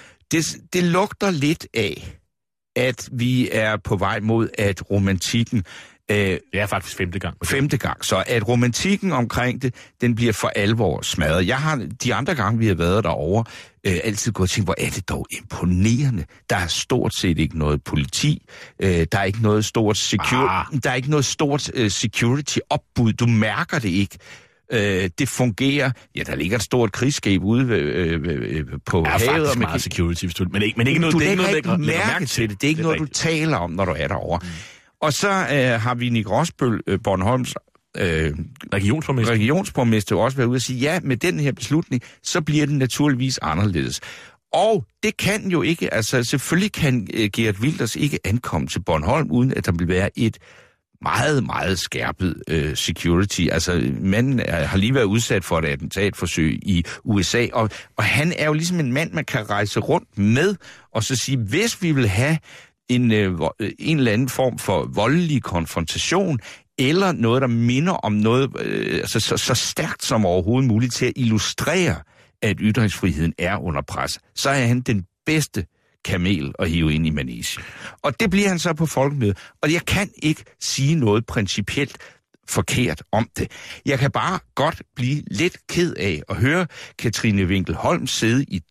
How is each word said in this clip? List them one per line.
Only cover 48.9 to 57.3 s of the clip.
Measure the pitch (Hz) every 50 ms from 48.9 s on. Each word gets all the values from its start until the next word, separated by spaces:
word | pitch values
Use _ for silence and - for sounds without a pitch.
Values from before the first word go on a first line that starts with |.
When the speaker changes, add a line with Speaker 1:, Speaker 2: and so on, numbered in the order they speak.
| 82 78 76 87 131 160 147 -
Speaker 1:
uden | - 123 123 135 -
at | - 87
der | -
vil | 85 82 87 82
være | 90 90 98 - - -
et | 120 110 - - - - - - - _ _ _ _ _ _ _
meget, | - 76 80 107 131 151 151 135 101
meget | - - - 69 90 95 87
skærpet, | - - - - 58 67 - - 95 87 - - - -
øh, | 82 80 71 78 67
security. | - - - 87 - - 85 85 87 101 101 - - 82 73
Altså, | - 82 - 90 87 85 58 65 67 55
manden | - 95 98 110 123 139 135 117
er, | - - 85 82 76
har | 69 71 98
lige | 98 120 135
været | 139 113
udsat | 98 101 120 117 - 123 98 -
for | - 87 80
et | 80
attentatforsøg | 76 71 67 78 - - 98 101 98 - - - 85 - - 80 78 52 -
i | - - 95 85 85 - - - -
U | - 107 101
S | 87 -